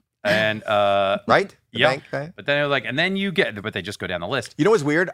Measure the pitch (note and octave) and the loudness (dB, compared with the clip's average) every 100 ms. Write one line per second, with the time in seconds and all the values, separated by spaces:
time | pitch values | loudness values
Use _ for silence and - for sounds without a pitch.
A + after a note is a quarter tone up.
0 | _ _ G#2 G#2+ A2 G#2+ G#2 G#2 G2+ G2+ | _ _ 0 2 0 -2 0 2 4 2
1 | G2 G2+ - - - - _ A2 D3 F3 | 2 0 2 2 2 -8 _ 0 2 2
2 | - C3+ D3+ - G2+ C#3+ C#3+ C#3 A2 C3 | -4 -8 -8 -8 -2 0 0 -2 -2 -2
3 | F3+ G3 G3 F3+ A#2+ G#2 G#2 G2+ F#2 - | -2 -2 -2 0 -2 -2 -6 -6 -6 -6
4 | F#2 F2 F2+ C3 - - E3 A3 C#3+ D#3 | -6 -4 -4 -4 -4 0 2 2 2 0
5 | F#3 | 0